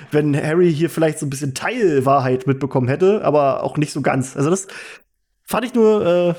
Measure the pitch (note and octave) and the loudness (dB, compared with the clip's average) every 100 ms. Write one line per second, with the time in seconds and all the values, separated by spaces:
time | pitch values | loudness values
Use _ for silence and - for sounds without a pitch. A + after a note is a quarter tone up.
0 | - D3 D3+ C#3+ D3+ E3+ F3 D3 D#3+ D#3+ | -4 0 0 0 0 2 2 2 -2 0
1 | D#3+ D3+ C#3+ C3+ C#3+ C3 F3 B3 F#3+ C#3+ | 0 0 -6 -6 -6 -6 -6 0 2 2
2 | C3 C#3 B2+ B2+ C#3 C3+ C#3 C#3 B2 D3 | 2 2 2 0 -2 -2 -2 -2 0 2
3 | F#3 G#3+ D3+ D3 C#3 B2+ C#3 D3 D3 D3 | 2 2 2 2 2 0 -4 -4 -4 -2
4 | C3+ C3+ C3 C#3+ D3 G3 - - - - | -2 -2 -4 -2 0 -2 -4 -16 -18 -20
5 | _ _ _ _ - G#3 B3 A#3+ A3 G#3+ | _ _ _ _ -6 -6 -2 2 4 4
6 | E3+ F3 F3 | 2 2 2